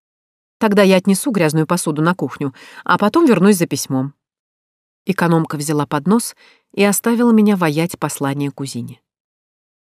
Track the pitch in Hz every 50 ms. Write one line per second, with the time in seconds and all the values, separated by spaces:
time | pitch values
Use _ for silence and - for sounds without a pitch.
0 | _ _ _ _ _ _ _ _ _ _ _ - 233 214 202 202 202 190 190 185
1 | 185 202 196 185 - 285 220 190 165 156 147 160 156 - 175 175 - 170 147 147
2 | 156 170 185 - 156 127 - - 147 139 - - - - - - - - 175 180
3 | 208 208 - 330 339 269 220 165 180 202 214 170 170 - - 135 - - 135 131
4 | 131 143 - _ _ _ _ _ _ _ _ _ _ _ _ _ _ _ _ _
5 | _ - 180 - 180 170 170 165 160 - - 147 147 147 156 147 143 - - 147
6 | 139 185 214 240 - - - _ _ - _ _ _ _ - - 202 202 196 -
7 | - 233 240 220 240 240 226 220 208 208 208 180 175 156 143 156 165 180 - -
8 | - 151 - - 143 139 139 143 143 143 135 - 139 135 - 123 120 120 120 _
9 | _ _ _ _ _ _ _ _ _ _ _ _ _ _ _ _ _